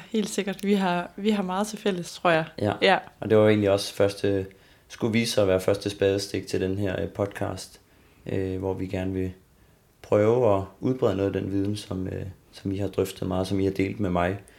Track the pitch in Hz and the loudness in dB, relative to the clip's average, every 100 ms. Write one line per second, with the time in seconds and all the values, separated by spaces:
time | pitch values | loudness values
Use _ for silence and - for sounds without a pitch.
0 | - 220 214 - 196 190 196 202 190 175 | -4 -4 -2 -4 -6 -4 0 2 2 0
1 | 175 - 202 208 185 185 214 214 208 180 | -4 -4 0 0 -2 -4 -4 -2 -2 -2
2 | 170 - 180 160 160 - 107 - 190 185 | -8 -2 2 2 0 -2 -2 2 4 4
3 | - _ 104 107 107 107 101 101 - - | 0 _ 2 6 6 6 4 2 0 0
4 | 101 - 104 98 95 - _ _ _ - | 0 2 -2 -2 -4 -12 _ _ _ -4
5 | 120 110 113 - 98 92 92 101 101 - | 0 2 2 2 4 4 2 0 -2 0
6 | 98 98 98 95 95 95 92 95 101 92 | 2 2 -2 -6 -4 -2 -2 -2 -2 -2
7 | 92 - 101 - 98 92 - - _ _ | -6 -4 -4 -4 -6 -6 -14 -20 _ _
8 | _ _ - 98 95 95 95 92 95 95 | _ _ -6 -4 -4 -4 -4 -4 -4 -4
9 | 92 95 92 90 _ _ _ _ _ _ | -2 -2 -4 -6 _ _ _ _ _ _
10 | - 107 107 123 117 98 95 - 131 127 | 0 2 4 4 4 2 0 -6 -4 2
11 | 117 95 98 98 98 98 98 104 - 92 | 0 2 0 -2 -2 -2 -2 -4 -6 -8
12 | 92 95 95 92 _ - 98 98 98 95 | -6 -8 -10 -14 _ -10 -6 -4 -4 -2
13 | 95 - 95 92 92 98 98 95 95 107 | -2 -2 -4 -2 0 0 0 0 -2 -2
14 | 98 87 87 104 - | -2 0 0 -2 -12